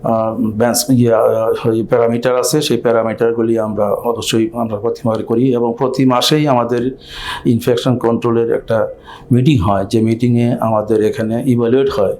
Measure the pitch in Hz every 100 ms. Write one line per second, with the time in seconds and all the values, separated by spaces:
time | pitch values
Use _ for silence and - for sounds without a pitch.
0 | - 113 113 110 110 107 120 117 - 127
1 | 120 113 117 113 113 113 120 113 110 123
2 | 117 117 127 127 151 151 147 120 120 113
3 | 113 107 117 117 113 113 110 101 104 104
4 | 120 113 107 113 110 117 113 104 113 117
5 | 117 110 101 117 131 120 117 117 135 -
6 | 131 123 123 156 151 127 117 123 123 131
7 | - - - - - 117 - 120 135 120
8 | 117 117 120 117 117 107 - 113 104 -
9 | - - - 123 127 135 92 98 98 117
10 | 117 113 123 120 120 117 113 110 104 110
11 | 104 104 110 117 123 120 117 127 139 -
12 | 95 -